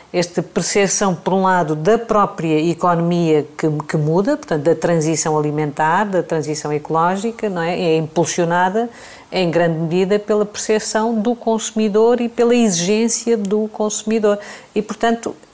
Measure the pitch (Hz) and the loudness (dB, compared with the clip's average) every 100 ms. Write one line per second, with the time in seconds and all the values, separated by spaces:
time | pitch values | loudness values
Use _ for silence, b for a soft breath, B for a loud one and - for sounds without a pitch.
0 | B 180 170 190 170 190 - 208 190 - | B -2 -2 -4 -4 -4 0 2 2 2
1 | 202 170 - 190 190 185 156 156 165 233 | 0 0 0 2 2 2 0 0 2 2
2 | 233 214 196 - 160 151 170 165 180 170 | 2 2 2 0 0 2 0 0 0 2
3 | 170 175 165 151 135 - 156 151 - 160 | 2 2 2 2 0 -2 -2 -2 -2 -2
4 | 151 170 220 294 - 160 156 165 170 170 | 2 2 0 -2 -2 0 2 2 2 2
5 | 151 156 160 151 151 147 151 143 156 180 | 0 0 0 0 0 -2 -4 0 0 2
6 | 208 185 165 165 143 147 151 147 147 160 | 0 -2 -2 -2 -2 -4 -4 -4 -2 0
7 | 170 196 226 220 214 180 165 180 175 160 | 0 -2 -4 -6 -6 -4 -4 -2 0 0
8 | 151 175 160 - 170 175 185 214 233 B | 0 -2 -2 0 0 2 2 0 -4 B
9 | B B B 180 175 170 170 160 165 180 | B B B -2 0 2 2 0 0 0
10 | 190 208 208 208 208 - - 214 214 220 | 2 0 0 0 -2 -4 -2 -2 0 -2
11 | 233 220 226 240 226 220 - 220 220 208 | 0 0 0 -2 -2 -2 -2 -2 2 4
12 | 226 247 233 233 240 240 220 170 175 214 | 4 2 0 0 2 4 2 2 0 0
13 | 226 - 233 226 196 214 214 - 214 196 | 0 0 0 0 0 -2 -2 -4 -4 -4
14 | 214 226 208 208 B B B 214 214 - | -2 0 2 0 B B B -6 -6 -2
15 | 233 233 - - - | 0 0 -4 -12 -6